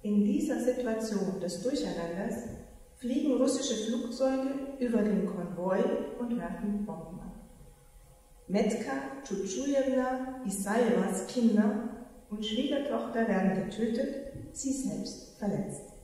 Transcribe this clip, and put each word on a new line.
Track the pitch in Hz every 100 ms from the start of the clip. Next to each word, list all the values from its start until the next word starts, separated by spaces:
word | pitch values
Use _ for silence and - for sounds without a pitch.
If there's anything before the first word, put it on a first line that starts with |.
In | 208 208 208
dieser | 269 - 233
Situation | 240 254 240 220 220 202 180 180
des | 170 -
Durcheinanders | 247 285 196 170 170 175 226 226 - - - - - -
fliegen | 240 285 294 240
russische | 269 - - 214 214
Flugzeuge | 254 - - 269 269 269 - - -
über | 240 220
den | 208 185 185
Konvoi | - 175 - 180 196 - - - -
und | 240 233
werfen | 170 - 202 208 -
Bomben | 170 160 180
ab. | - - - - - - - - - - - - -
Metka | 190 208 233 269 269 277 -
Tschutschujewna | - 202 - 240 277 277 262 254 254 254 262 - 202
Isajewas | - 202 226 233 - 185 - -
Kinder | 254 226 208 208 - - - - - -
und | 208 214
Schwiegertochter | 220 302 277 - 226 - 233 214
werden | 190 190 185
getötet, | - - 226 233 277 - - - -
sie | - 269
selbst | - 196 - - - - -
verletzt. | 208 - 190 - - -